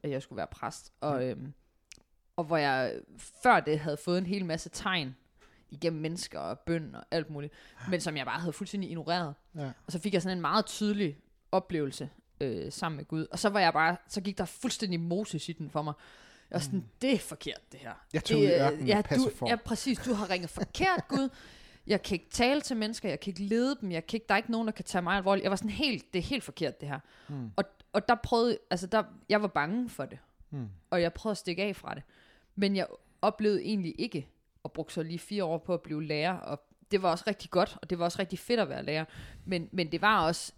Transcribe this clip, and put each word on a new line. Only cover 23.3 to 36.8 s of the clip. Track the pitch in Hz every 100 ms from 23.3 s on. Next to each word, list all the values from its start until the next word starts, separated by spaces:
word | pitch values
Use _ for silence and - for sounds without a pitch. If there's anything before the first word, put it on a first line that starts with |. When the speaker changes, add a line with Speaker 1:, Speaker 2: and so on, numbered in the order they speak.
Speaker 1:
ikke | 180
lede | 202 226 254 285
dem, | 196
jeg | 165 -
kan | 226
ikke, | -
der |
er | 202
ikke | 226
nogen, | 226 226
der |
kan | - -
tage | 185
mig | 175 196
alvorligt. | 185 196
Jeg | 190
var | 190
sådan | 214
helt, | 196 294 196 -
"Det | 185
er |
helt | 165 262
forkert, | - - 151 -
det | 147
her." | 135 - - -
Speaker 2:
Mm. | 143 113 139
Speaker 1:
Og, | 196 - -
og | 202 -
der | 233
prøvede, | - 233 240 - -
altså | 180 180
der, | 220 - - -
jeg | 208
var | 208
bange | 147 151 226 240
for | - 135
det. | - _ _ -
Speaker 2:
Mm. | 143 110 92 -
Speaker 1:
Og | 180
jeg | 170
prøvede | - 220
at | 196
stikke | 185 170
af | 202 -
fra | - 139
det. | - _ - _ _ -
Men | 196 196
jeg | - - _ -
oplevede | 202 214 214 196
egentlig | 170 208 170 -
ikke | 233 156 131 _ _ _ -
at |
bruge | - 160
så | 175
lige | 160 170
fire | - 208
år | 170 165
på | 175
at | 170
blive | - 151 156
lærer, | 151 165
og | - - 143 _ _